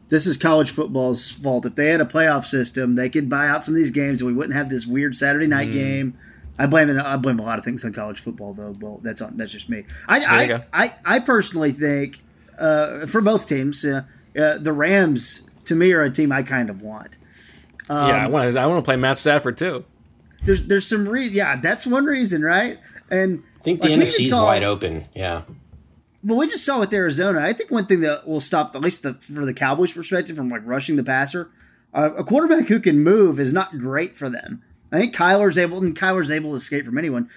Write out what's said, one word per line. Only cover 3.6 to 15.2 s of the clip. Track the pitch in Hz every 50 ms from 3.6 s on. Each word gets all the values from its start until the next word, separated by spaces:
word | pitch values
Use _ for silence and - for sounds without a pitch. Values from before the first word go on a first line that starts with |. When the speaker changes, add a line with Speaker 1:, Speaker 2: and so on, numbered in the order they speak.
| -
Speaker 1:
some | - 160
of | 165
these | 160 135
games | 120 143 143 139 139 127
and | 127 123
we | 120
wouldn't | 127 156 - 131
have | 143 147 131
this | 131 123 113
weird | 120 123 135 143 147 127
Saturday | - 143 139 143 147 160 151
night | 143 139 139 113
Speaker 2:
Mm. | 110
Speaker 1:
game. | 139 135 135 135 135 135 131 127 - - - - - - - - -
I | 135 143
blame | 147 160 156 147
it, | 139 135
I | 143 139 139 135
blame | 123 135 123 113
a | 107
lot | 113 113 110
of | -
things | - 123 120 -
on | 117
college | 101 - 104 104 101 -
football, | - - 120 - 104 101 98
though. | 101 104 104 101 101
Well, | 104 107 107 104 -
that's | 113 110 -
on, | 113 107 -
that's | - 110 101
just | 110 104 - -
me. | 117 107 101 - - - - -
I, | 220 269
Speaker 2:
There | 294 -
you | -
Speaker 1:
I, | - - 120
Speaker 2:
go. | 117 120 - -
Speaker 1:
I, | - 165 220 240 - - -
I | 170 202 254
personally | 240 - 254 220 185 - - 165 156 147
think, | 131 143 151 147 143 139 139 - - - _ _ _ _ _ _ - -
uh, | 160 156 156 151 151 151 - 139 156 151
for | - 226
both | 208 202 220 196 - -
teams, | 151 135 131 143 143 - -
uh, | 147 139 135 135 - - - - _ - 156
uh, | 151 151 151 156
the | 151 156
Rams, | 151 143 147 170 196 202 190 160 143 120